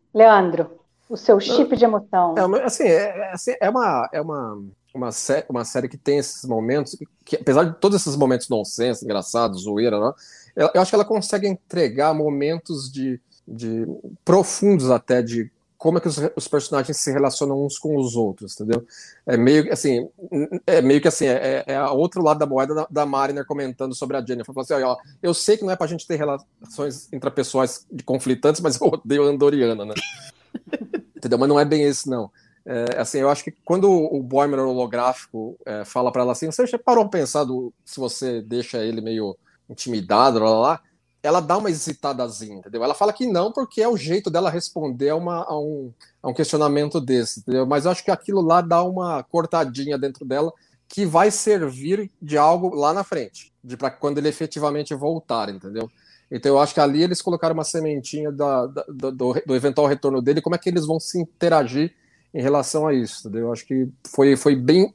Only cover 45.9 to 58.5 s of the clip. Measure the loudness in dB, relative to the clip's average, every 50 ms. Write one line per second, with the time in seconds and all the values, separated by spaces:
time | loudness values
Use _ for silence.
45.9 | -16 _ _ _ _ _ -8 -8 -2 -2 -2 -2 0 0 2 2 2 0 -2 -2
46.9 | -2 -4 -2 0 0 0 0 -2 -6 -10 -6 -2 0 0 0 2 0 0 0 0
47.9 | -2 -2 0 -2 -2 -2 -2 -2 -2 0 0 2 2 2 2 2 2 2 2 0
48.9 | -2 -4 -4 -4 -4 -6 -6 -4 -2 -2 -2 0 0 0 0 -2 -4 -8 -6 -4
49.9 | -4 -4 -4 -6 -6 -8 -8 -4 -2 -2 -2 -2 -4 _ _ _ _ _ _ _
50.9 | -6 -4 -4 2 4 4 4 4 2 0 2 2 2 2 2 -4 -6 -6 -4 -2
51.9 | -2 -2 -2 -8 _ _ -10 -2 2 4 6 6 4 4 0 -4 -2 0 0 2
52.9 | 2 0 -2 -4 -4 -6 -6 -8 -12 -20 -20 _ _ _ _ -16 -10 -6 -6 -6
53.9 | -4 -2 -4 -2 -2 0 -2 -2 -2 -2 -8 -8 -6 -4 -2 -2 -2 -4 -6 -6
54.9 | -8 -4 -4 -4 -4 -4 -6 _ -4 -4 -4 -6 -8 -12 -14 -12 -10 -10 -10 -10
55.9 | _ _ _ _ _ _ _ _ -12 -4 0 2 4 4 4 2 2 2 2 2
56.9 | 4 2 2 0 0 -4 -2 -4 -4 -2 -2 -2 -2 -2 -4 -4 -4 -4 -4 -4
57.9 | -4 -6 -8 -8 -8 -6 -6 -6 -4 -2 -2 0